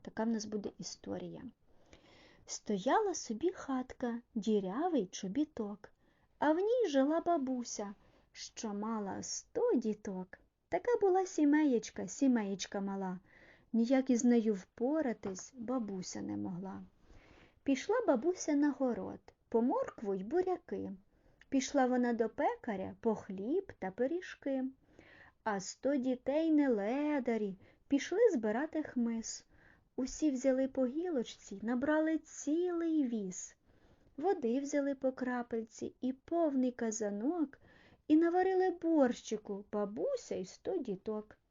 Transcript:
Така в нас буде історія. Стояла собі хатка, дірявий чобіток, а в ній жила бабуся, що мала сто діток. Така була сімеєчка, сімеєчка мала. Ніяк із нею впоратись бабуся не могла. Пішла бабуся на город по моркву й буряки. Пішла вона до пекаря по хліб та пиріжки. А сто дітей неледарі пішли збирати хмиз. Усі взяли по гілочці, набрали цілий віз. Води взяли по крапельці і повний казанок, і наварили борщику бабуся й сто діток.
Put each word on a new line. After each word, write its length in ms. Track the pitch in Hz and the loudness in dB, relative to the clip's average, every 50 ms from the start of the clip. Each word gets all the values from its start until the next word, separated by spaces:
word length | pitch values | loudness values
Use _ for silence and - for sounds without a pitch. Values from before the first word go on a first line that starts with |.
| - | -14
Така 220 | - - - 220 | -10 -6 -4 -2
в 20 | |
нас 180 | 226 233 214 208 | -2 -2 -2 -4
буде 260 | 214 214 208 196 - - - | -4 -6 -6 -6 -6 -8 -10
історія. 640 | 175 - - - - 196 196 180 180 170 165 - - 226 - _ _ _ - - _ _ - - _ - - - - - - - - | -12 -12 -12 -12 -10 -10 -8 -8 -8 -10 -12 -12 -14 -16 -18 _ _ _ -20 -20 _ _ -20 -20 _ -20 -20 -20 -20 -20 -20 -20 -16
Стояла 680 | - - - - - 214 185 180 254 330 427 440 392 330 | -12 -12 -8 -4 -4 -4 -2 0 2 2 2 2 0 -2
собі 380 | - - - 226 214 - 359 381 | -4 -6 -8 -4 -2 -2 -2 -2
хатка, 680 | - - - 269 262 254 - - - 254 240 233 240 - _ - | -4 -6 -6 -4 -4 -4 -6 -8 -6 -6 -4 -4 -6 -8 _ -8
дірявий 720 | 226 190 226 214 202 190 185 190 262 330 370 330 262 185 | -4 0 2 2 2 0 0 -2 -2 0 0 0 0 0
чобіток, 880 | 180 - - - 185 196 269 302 - - - 214 202 214 - - - _ _ _ _ _ _ _ _ _ - | -2 -6 -8 -8 -4 -2 -2 -2 -2 -4 -6 -8 -8 -8 -12 -16 -20 _ _ _ _ _ _ _ _ _ -2
а 140 | - 294 311 | 2 2 2
в 40 | |
ній 320 | 349 392 427 480 508 453 339 | 2 2 2 2 2 2 4
жила 320 | 277 269 269 285 311 339 | 4 4 4 4 2 2
бабуся, 760 | 339 349 349 320 262 254 262 247 240 - - - 208 196 208 - _ _ _ _ _ _ - | 2 2 0 0 0 -2 -4 -4 -6 -6 -8 -8 -8 -8 -10 -14 _ _ _ _ _ _ -18
що 420 | - - - - - - 214 202 | -16 -16 -14 -10 -8 -6 -6 -4
мала 480 | 202 208 220 226 214 202 196 - 208 190 | -4 -4 -4 -2 -2 -4 -4 -6 -6 -6
сто 520 | - - - - _ - - 480 494 403 | -8 -8 -10 -10 _ -2 0 2 4 4
діток. 640 | 247 226 220 208 208 - 214 190 185 185 - - - _ _ _ _ _ _ | 2 2 0 -2 -4 -6 -8 -8 -8 -8 -10 -14 -20 _ _ _ _ _ _
Така 280 | - 359 - 480 480 466 | -4 -2 2 2 2 4
була 260 | 403 392 359 381 381 | 4 4 4 4 2
сімеєчка, 840 | 370 - - 302 285 294 302 311 285 247 220 - - - - 196 180 | 0 2 2 4 6 6 6 6 4 4 2 0 -2 -6 -8 -8 -8
сімеєчка 720 | - - 277 269 247 233 208 196 196 185 - - - 202 | -2 2 4 4 4 4 2 0 -4 -4 -6 -6 -4 -4
мала. 380 | 196 196 196 196 196 185 185 185 - _ - - - - - - _ _ - | -4 -4 -4 -4 -4 -4 -6 -8 -10 _ -20 -20 -20 -20 -20 -20 _ _ 2
Ніяк 380 | 226 233 233 269 262 262 - | 2 4 4 4 4 4 4
із 140 | 247 226 240 | 2 4 6
нею 300 | 240 240 233 208 220 208 | 6 6 6 6 4 0
впоратись 960 | 185 - - _ - 233 262 302 320 294 247 214 - - 202 190 185 - - - | 0 -4 -10 _ -4 -2 0 0 0 0 -2 -4 -4 -6 -8 -8 -8 -12 -14 -14
бабуся 680 | 262 226 214 254 262 220 202 196 185 180 - - 214 | -10 -6 -4 -4 -2 -4 -4 -6 -6 -8 -8 -8 -8
не 160 | 190 202 208 | -6 -6 -4
могла. 460 | - 208 202 185 170 196 190 196 190 185 - _ _ _ - - - - - - - - - _ _ - | -4 -4 -4 -6 -6 -8 -8 -10 -12 -14 -16 _ _ _ -20 -20 -20 -20 -20 -20 -20 -20 -20 _ _ -2
Пішла 340 | - 269 262 - - 415 508 466 | 0 0 0 2 0 0 2 4
бабуся 460 | 349 285 220 240 349 359 - - - 302 | 2 2 2 2 0 -2 -2 -2 0 2
на 180 | 285 294 294 | 2 2 2
город 500 | 269 - 269 254 226 202 190 202 196 180 _ - - _ _ _ | 2 0 0 -2 -2 -2 -6 -8 -10 -12 _ -20 -20 _ _ _
по 140 | - 226 233 | 0 2 2
моркву 520 | 262 359 508 539 - - - 233 196 196 | 2 2 0 -2 -4 -6 -6 -4 -4 -4
й 100 | 185 190 | -4 -4
буряки. 680 | 220 294 359 370 381 359 - - - 202 190 190 190 196 - - _ _ _ _ _ _ - - _ | -2 0 0 0 0 -2 -4 -6 -8 -8 -8 -6 -8 -10 -12 -16 _ _ _ _ _ _ -20 -8 _
Пішла 380 | - 269 262 - - 285 254 | 0 0 0 0 2 2 2
вона 260 | 247 254 247 247 240 240 | 4 4 2 2 2 2
до 160 | 226 233 220 | 0 0 -2
пекаря 680 | - - 294 392 480 480 - 247 208 185 190 190 196 - | -2 -2 0 0 -2 -2 -4 -6 -4 -4 -6 -8 -8 -4
по 140 | - 233 208 | -2 -2 -2
хліб 580 | - - - 190 190 196 233 302 392 392 - - _ | -2 -4 -8 -8 -6 -4 -2 -2 -2 -2 -4 -8 _
та 120 | - 185 | -10 -6
пиріжки. 720 | 185 - 247 277 330 359 359 - - - - 277 269 262 262 262 262 _ _ _ _ - - - - - - - _ _ - | -4 -2 -2 -2 -2 -4 -6 -10 -12 -8 -6 -4 -2 -2 -2 -4 -6 _ _ _ _ -20 -20 -20 -20 -20 -20 -20 _ _ -4
А 160 | 220 202 196 | -4 -2 -2
сто 360 | - - - - - 254 285 | -4 -6 -8 -4 0 0 0
дітей 540 | 277 240 262 254 254 - - 277 311 330 330 | 2 2 0 0 0 0 0 0 2 4 4
неледарі 1080 | 311 294 285 269 233 202 196 208 247 285 294 302 302 285 247 247 226 220 214 196 185 - - - _ _ _ - | 6 6 6 6 4 2 2 0 0 0 0 0 0 0 0 0 0 0 0 -2 -4 -8 -14 -20 _ _ _ -2
пішли 420 | 277 277 - - 339 403 480 440 349 | -2 0 0 0 4 6 6 6 6
збирати 500 | 240 214 214 208 233 302 320 - 320 294 | 4 0 0 0 0 -2 -2 -2 -4 -6
хмиз. 600 | - - 254 233 233 233 226 226 - - - - _ _ _ - - - _ _ _ _ | -4 -2 -2 0 0 -2 -4 -6 -8 -10 -12 -14 _ _ _ -20 -20 -20 _ _ _ _
Усі 340 | - 262 254 - - 311 302 | -6 -6 -6 -2 0 0 0
взяли 380 | 262 247 262 269 254 262 269 269 | 2 2 2 2 4 4 2 0
по 180 | - 269 262 | 0 0 0
гілочці, 760 | 240 254 311 349 370 330 247 220 - - - - - 208 196 208 | 0 0 -2 -2 -2 -2 -2 -2 -4 -8 -16 -16 -14 -12 -8 -4
набрали 560 | 226 254 240 269 302 302 311 311 320 320 302 | -2 -2 0 2 2 2 2 2 2 0 -2
цілий 880 | - - - - - 285 302 339 359 359 349 339 330 330 320 311 277 | -4 -8 -16 -8 -4 -2 0 0 0 0 0 0 0 0 2 2 2
віз. 500 | 240 233 220 202 185 180 - - - - _ _ _ _ _ _ _ _ _ _ _ _ | 0 0 -2 -4 -6 -8 -10 -12 -14 -18 _ _ _ _ _ _ _ _ _ _ _ _
Води 440 | - 285 381 403 359 254 226 233 277 | -2 0 0 0 2 0 0 0 0
взяли 340 | 277 277 302 285 277 277 277 | -2 -2 0 0 0 0 -2
по 180 | 269 - 262 262 | -2 -2 -2 -2
крапельці 800 | - 254 254 247 247 240 - 233 226 220 - - - 240 - - _ | -2 -4 -4 -2 -4 -4 -4 -6 -6 -6 -8 -10 -10 -10 -10 -8 _
і 120 | - 254 254 | -4 -4 -4
повний 600 | - _ - 339 339 339 302 277 262 254 254 247 | -6 _ -2 0 2 2 2 2 2 2 0 0
казанок, 840 | - 233 226 214 214 214 202 202 202 220 285 349 349 294 269 - - - - - - - - - _ _ - | -2 -2 -4 -2 -2 -4 -4 -2 -2 -2 0 0 0 0 -2 -4 -8 -20 -20 -20 -20 -20 -20 -20 _ _ 4
і 80 | 302 | 6
наварили 540 | 311 330 339 339 370 370 381 381 370 370 381 | 6 6 6 4 4 4 4 4 4 4 2
борщику 920 | 339 349 - 330 330 302 269 240 240 - - - 226 208 - - 202 196 208 - - | 0 0 0 2 4 6 6 4 2 -2 -6 -6 -6 -6 -6 -6 -10 -10 -8 -6 -4
бабуся 640 | 208 208 202 208 262 349 539 571 466 - - 196 | -2 -2 -2 -2 -2 -2 -2 -2 -4 -4 -6 -6
й 100 | 185 185 | -6 -6
сто 300 | - - - - - 381 | -8 -12 -10 -6 -4 -2
діток. 640 | 349 262 220 190 190 - 220 214 214 214 214 - _ _ _ | -2 -2 -4 -6 -6 -6 -6 -6 -6 -8 -12 -16 _ _ _